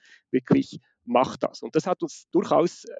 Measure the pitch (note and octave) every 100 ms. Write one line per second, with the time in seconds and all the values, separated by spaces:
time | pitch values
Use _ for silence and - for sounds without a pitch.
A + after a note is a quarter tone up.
0 | _ - _ C3 - C3+ C#3 D#3 _ _
1 | - A#2+ C3 - - - A#2 D#3+ F#3+ -
2 | D#3+ - - E3 C#3 D3+ F3 - - -